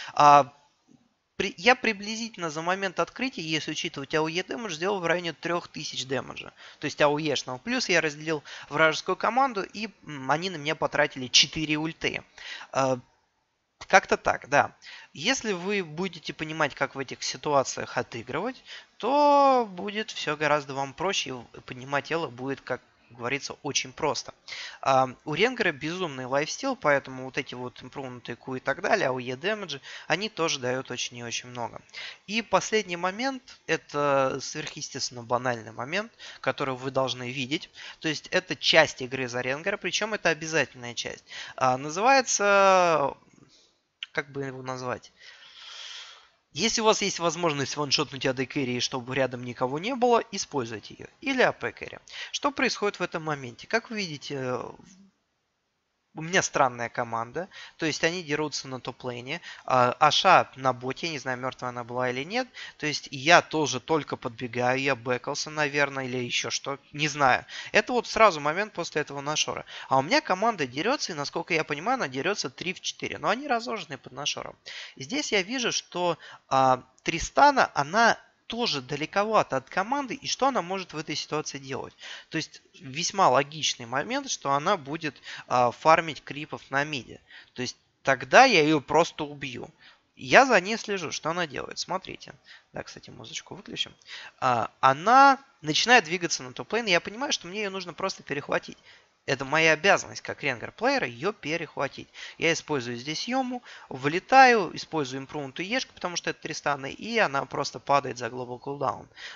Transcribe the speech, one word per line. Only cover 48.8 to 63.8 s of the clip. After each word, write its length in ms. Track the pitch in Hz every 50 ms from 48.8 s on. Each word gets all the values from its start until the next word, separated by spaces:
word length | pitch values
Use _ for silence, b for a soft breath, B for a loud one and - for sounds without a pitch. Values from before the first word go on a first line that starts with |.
чтобы 340 | 117 - - 131 120 120 131
рядом 300 | 139 131 127 123 120 123
никого 340 | 123 120 - 127 127 135 151
не 160 | 175 226 277
было, 260 | 247 240 247 240 220 - -
используйте 640 | - 196 - - - - 120 113 120 101 - - -
ее. 120 | - 123 - _ _
Или 200 | - 262 277 254
А 120 | 226 165 131
П 180 | - - 117
керри. 280 | - - - - - - - B B B B B B
Что 180 | - - 285
происходит 480 | 277 - 277 226 - - 208 202 196 -
в 40 | 180
этом 200 | 170 - 175 156
моменте? 440 | 156 151 139 135 120 117 - - -
Как 220 | - 233 - -
вы 60 | 233
видите, 640 | 214 202 170 151 135 - - 143 135 131 127 123 117 - - - - - - 185 - 196 190 _ _ _ _ _ _ _ _ _ _ _ _ _ _ _ _ _ _ _ _ _
у 80 | 156
меня 200 | 156 165 180 190
странная 480 | 139 - - 165 143 127 123 120 120 110
команда. 580 | - - 123 117 113 113 117 120 120 151 180 202 B B B B B -
То 80 | 170
есть 180 | 156 139 - -
они 180 | 165 170 185
дерутся 460 | 175 143 147 147 156 151 139 - - 139
на 140 | 131 127
топ-лейне. 580 | - - 123 - - 127 120 120 120 131 151 175 B B B B B
А, 320 | - 131 127 123 123 120 -
Аша 540 | - 147 139 - - 190 175 143 117 - - 127
на 160 | 131 135 127
боте, 340 | 123 123 127 131 - - 170
я 60 | 160
не 60 | 139
знаю, 180 | - 131 127 123
мертвая 320 | 127 131 123 - - 123
она 160 | 123 123 120
была 240 | 117 120 123 127 127
или 160 | 123 127 139
нет. 240 | 165 208 247 262 240 B B B B B
То 100 | - -
есть 220 | 151 143 - - -
я 300 | - 139 131 151 175 160
тоже 380 | 135 - - 156 156 127 123
только 380 | 127